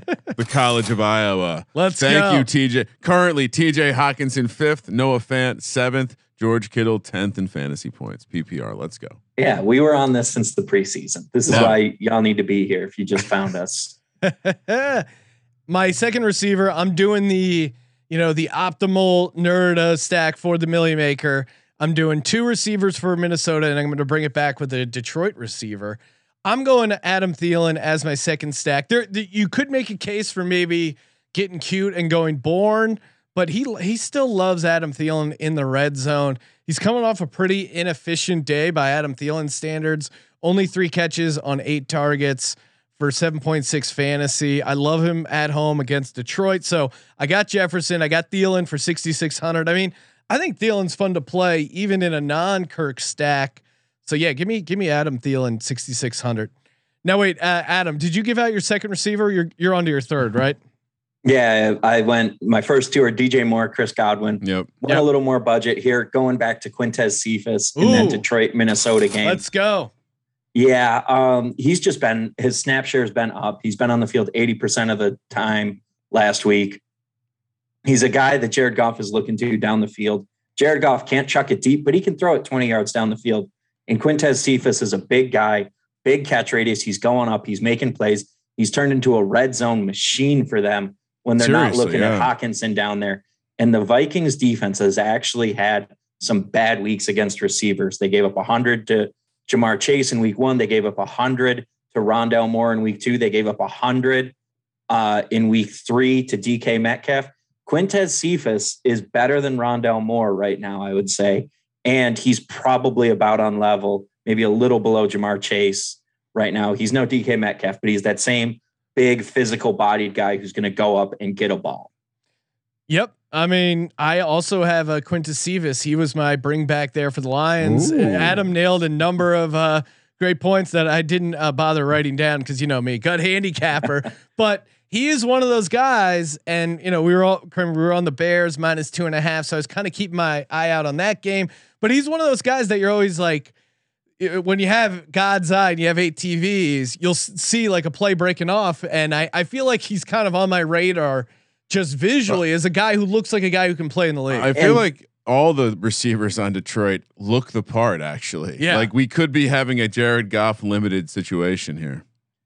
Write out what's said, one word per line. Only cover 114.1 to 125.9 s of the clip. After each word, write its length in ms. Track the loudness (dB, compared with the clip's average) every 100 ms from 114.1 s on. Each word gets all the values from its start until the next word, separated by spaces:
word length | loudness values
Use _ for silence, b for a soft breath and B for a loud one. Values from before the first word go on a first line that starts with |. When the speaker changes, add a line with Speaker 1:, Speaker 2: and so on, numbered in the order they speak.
| _ -2
Speaker 3:
maybe 160 | 0
a 80 | 2
little 300 | 2 2 2
below 260 | 2 2 2
Jamar 340 | 0 -2 -2
Chase 600 | -2 0 0 0 -6 -12 _ _ _
right 180 | -4 -2
now. 200 | 0 -2
He's 180 | -2 0
no 120 | 0 0
D 160 | 0
K 140 | 0 0
Metcalf, 420 | 0 -2 -6 -4
but 100 | -2
he's 120 | -2
that 180 | -2 -2
same 400 | 0 0 -2 -6 _ _ _ 2
big 260 | 2 2
physical 500 | 0 -2 0 0 -2
bodied 420 | 0 0 0 -2
guy 220 | -2 -2 -2
who's 140 | -6
gonna 180 | -6 -4
go 260 | 0 2 2
up 180 | 0 -4
and 160 | -8 -2
get 140 | -2
a 60 | -2
ball. 340 | -4 -8 -14 _ _ _ _ _ _ _ _ _ -2
Speaker 2:
Yep. 240 | 0 0 _ _
I 140 | -2 2
mean, 460 | 2 2 0 -4 -2
I 220 | 0 0
also 420 | 2 0 0 0
have 260 | 2 2 0
a 120 | -4
Quintez 340 | -4 -6 -4 -6
Cephas. 460 | -4 -2 -2 -4
He 140 | -2